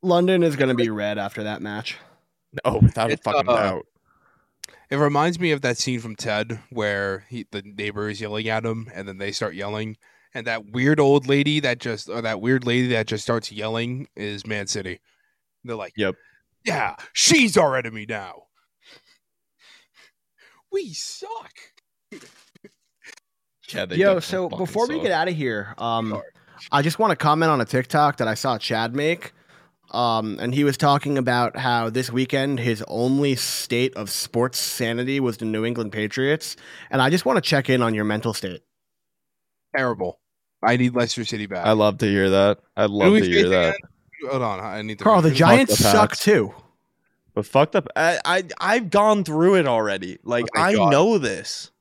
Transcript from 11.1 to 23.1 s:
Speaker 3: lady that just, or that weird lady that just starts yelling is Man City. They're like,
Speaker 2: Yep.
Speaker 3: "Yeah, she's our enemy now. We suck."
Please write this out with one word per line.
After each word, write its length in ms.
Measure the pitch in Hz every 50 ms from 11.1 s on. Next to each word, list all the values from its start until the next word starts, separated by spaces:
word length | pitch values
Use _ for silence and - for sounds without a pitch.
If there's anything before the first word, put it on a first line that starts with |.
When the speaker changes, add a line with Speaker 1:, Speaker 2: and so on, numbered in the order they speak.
| 139 143 131 127
Speaker 3:
lady 320 | 139 143 143 147 151 151
that 180 | 143 131 123 120
just, 300 | - 120 113 101 - -
or 120 | 98 117
that 200 | 113 113 110 95
weird 240 | 101 120 131 131 120
lady 220 | 120 120 127 127 123
that 180 | 123 110 110 -
just 160 | 113 104 -
starts 280 | - 117 117 107 -
yelling 560 | 104 104 104 110 113 113 117 120 123 131 147 _ _
is 300 | - 104 104 104 101 95
Man 220 | 110 110 104 101 101
City. 320 | - 107 95 95 90 - _ _ _ _ _ _ _ _ _ _ _ _ _
They're 120 | 123 117
like, 180 | 110 98 87 _
Speaker 2:
Yep. 200 | - 104 95 92 _ _ _ _ _ _ _ _ _ _
Speaker 3:
"Yeah, 300 | 226 170 143 117 95 - - - - _
she's 440 | - - - 311 311 247 220 160 196
our 180 | 170 147 131
enemy 300 | 131 120 117 110 110 107 110
now. 360 | 117 104 98 92 78 - _ _ _ _ _ _ _ _ _ - - - _ _ _ _ _ _ _ _ _ _ _ _ _ - - _ _ _ _ _ - _ _ _ _ _ _ _ _ _ _ _ _ _
We 220 | - 392 370 226 156
suck." 600 | - - - - - - 403 453 453 - - _ - - _ _ _ _ _ _ _ _ _ - 165 - - _ _ _ _ _ _ _ - _ _ _ _ _ _ _ -